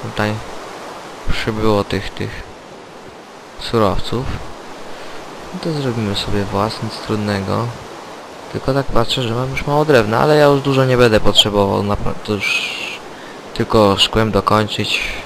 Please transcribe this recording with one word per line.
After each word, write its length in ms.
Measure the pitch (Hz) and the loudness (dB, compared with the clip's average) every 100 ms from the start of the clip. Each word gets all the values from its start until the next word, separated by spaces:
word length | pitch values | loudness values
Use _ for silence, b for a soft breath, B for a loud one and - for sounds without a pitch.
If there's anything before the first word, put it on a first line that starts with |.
tutaj 300 | 110 107 107 107 - - - - - - - - - | -8 -4 -2 -2 -8 -12 -12 -14 -14 -14 -14 -6 0
przybyło 520 | - - 107 110 104 | 0 0 0 2 4
tych, 260 | 101 95 - | 2 -2 -4
tych 340 | - 101 - - - - - - - - - - - - - | -6 -8 -8 -14 -16 -18 -18 -18 -18 -18 -18 -20 -20 -18 -12
surowców. 640 | - 117 104 85 - 117 135 - - - - - - B B B - - - | -2 2 4 2 0 -2 -2 -6 -8 -12 -14 -14 -12 B B B -12 -14 -12
No 60 | 185 | -6
to 200 | 170 151 | -4 -2
zrobimy 340 | 135 117 107 101 | -2 0 -2 -2
sobie 280 | - 101 | 0 0
włas, 400 | 101 104 107 - | 0 0 0 -2
nic 100 | 110 | -8
trudnego. 720 | - - 107 104 101 98 101 120 117 - - - - - - - | -8 -4 -2 0 -2 0 -2 -2 -6 -14 -16 -16 -16 -16 -16 -10
Tylko 220 | 107 - | -4 0
tak 120 | 135 135 | 0 2
patrzę, 380 | - 113 - | 2 2 0
że 120 | 120 113 | -2 -2
mam 160 | 131 | -2
już 160 | 139 - | -4 0
mało 180 | 147 151 | 2 6
drewna, 340 | 135 104 113 | 6 6 2
ale 160 | 147 151 | 4 6
ja 100 | 147 | 6
już 160 | 139 | 4
dużo 240 | 139 131 131 | 2 2 4
nie 120 | 127 | 6
będę 220 | 120 107 | 6 8
potrzebował, 640 | 101 98 107 101 98 101 | 6 6 4 4 4 2
napra-, 300 | 101 101 - 92 | 0 0 -2 -4
to 100 | - | -4
już 400 | 104 - - - - - - - B B B - | -2 -2 -2 -4 -6 -8 -10 -12 B B B -12
tylko 440 | - 117 110 104 98 | -4 2 4 6 4
szkłem 340 | - 110 110 | 2 2 2
dokończyć. 840 | 98 - 107 107 - 104 - - - | 2 4 2 2 -2 -2 -2 -2 -6